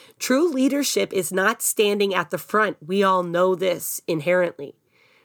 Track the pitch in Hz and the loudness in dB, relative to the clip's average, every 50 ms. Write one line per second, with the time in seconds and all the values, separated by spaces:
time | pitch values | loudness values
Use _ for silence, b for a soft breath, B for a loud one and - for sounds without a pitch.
0 | B B B B - - 254 277 339 349 277 262 262 277 262 285 277 - - 208 | B B B B -2 0 2 2 2 2 2 2 0 2 2 0 -2 0 0 -2
1 | 196 - - 196 175 - 185 185 190 214 - - - - - - 214 202 202 202 | -2 -2 -2 -4 -4 -2 0 0 2 0 0 0 -4 -4 0 2 2 2 2 0
2 | 202 196 185 180 170 - - 175 - - - 214 214 196 - - 151 156 190 202 | 0 0 0 -2 -2 -4 -6 -8 -6 -2 0 0 0 0 -2 -8 -6 -2 0 2
3 | 196 190 190 185 180 170 165 175 185 185 185 180 190 185 175 160 - - - - | 2 4 2 2 0 0 0 2 2 2 2 0 0 -2 -2 -4 -6 -10 -10 -8
4 | - - 170 156 139 175 180 180 175 170 - - 143 - - _ _ b b b | -4 -4 -4 -2 0 0 2 2 0 -2 -4 -10 -14 -14 -16 _ _ b b b
5 | b b b b | b b b b